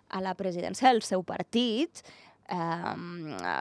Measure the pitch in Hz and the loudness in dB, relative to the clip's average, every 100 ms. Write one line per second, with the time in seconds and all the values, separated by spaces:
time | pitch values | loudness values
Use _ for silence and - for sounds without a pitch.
0 | - 190 190 185 190 175 175 190 262 233 | -10 -4 -4 -2 -4 -2 -4 4 6 6
1 | - 185 175 - - 233 247 220 339 - | 4 -2 -2 -6 0 2 2 2 -2 -4
2 | - - - - - 175 165 170 170 - | -20 -20 -20 -18 -6 -4 -2 -2 -2 -6
3 | 175 175 156 101 87 71 | -8 -8 -8 -6 -2 -2